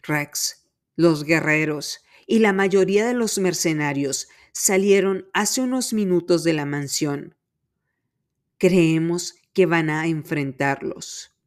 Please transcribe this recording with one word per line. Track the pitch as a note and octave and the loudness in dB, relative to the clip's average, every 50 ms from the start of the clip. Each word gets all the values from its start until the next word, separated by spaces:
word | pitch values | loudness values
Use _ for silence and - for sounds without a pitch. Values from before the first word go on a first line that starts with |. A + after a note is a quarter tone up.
| - | -6
Rex, | - D3+ D3 D3 - - - - - - _ _ _ _ _ _ _ _ | -4 -4 -4 -4 -6 -8 -6 -6 -6 -8 _ _ _ _ _ _ _ _
los | - E3 E3+ D#3+ D3 D3+ | 2 2 2 2 2 0
guerreros | C#3+ E3+ D#3+ C#3+ D3+ D3+ D3+ D#3 D#3 D3+ D3 C#3 - - - _ _ _ - _ - | 0 0 0 2 2 0 0 0 -2 -4 -6 -8 -10 -12 -14 _ _ _ -20 _ 0
y | - A3+ | 2 4
la | A3 G#3 G3 | 4 4 4
mayoría | F#3+ F#3+ G3 F3 G3 F#3 F#3 G3 G3+ G#3+ | 2 0 2 4 2 2 4 2 2 2
de | A#3+ B3 | 0 0
los | B3 A#3 G#3+ - - | -2 -2 -2 -2 0
mercenarios | F#3+ F3+ E3+ E3 - F3 D#3+ D3+ D3+ D3 C#3+ C#3 C#3+ C3+ C#3 - - _ _ _ _ _ _ | 0 0 -2 0 -2 0 0 0 0 -2 -2 -2 -2 -2 -4 -6 -8 _ _ _ _ _ _
salieron | - - - G3+ F#3+ F#3+ G3+ G3 G3+ F#3 G3 G3 F#3+ - - _ | -4 -2 0 2 2 4 4 4 4 4 2 0 -2 -6 -4 _
hace | F3+ G#3+ G#3 - - | -2 -2 0 -2 -2
unos | C4 B3+ B3+ C4 B3 - A#3 | -2 0 -2 -2 -2 -2 -2
minutos | G#3+ G#3 F#3+ F3+ F3 E3 F3 F3 E3+ D#3+ | -2 0 2 2 0 2 2 0 0 2
de | E3 D#3+ | 0 0
la | D3+ D3 | 0 -2
mansión. | C#3+ C#3+ D3 C#3+ C3+ - - D#3 D3 C#3+ C#3+ - - _ _ _ _ _ _ _ _ _ _ _ _ _ _ _ _ _ _ _ _ _ _ _ _ _ | -4 -4 -6 -6 -6 -4 -4 -2 -2 -4 -6 -8 -14 _ _ _ _ _ _ _ _ _ _ _ _ _ _ _ _ _ _ _ _ _ _ _ _ _
Creemos | _ - F3+ F3+ F#3+ E3+ D#3+ D#3+ D#3+ D#3+ E3+ E3+ F3 - - - _ _ _ _ | _ 0 2 4 4 4 4 2 2 0 0 -2 -4 -6 -10 -14 _ _ _ _
que | - F#3 | 0 2
van | E3+ E3+ E3 D#3+ D#3 | 2 2 0 0 0
a | D3+ D#3 D#3 | -2 -2 -2
enfrentarlos. | E3 E3 D#3 C#3+ - D#3 D3 C#3+ C#3 C3 - C#3+ C#3 C#3 C3+ - D3 - - - - - - - _ _ _ _ | -2 -4 -4 -4 -4 -4 -4 -4 -4 -4 -2 -2 -2 -2 -2 -6 -10 -10 -10 -14 -16 -16 -16 -18 _ _ _ _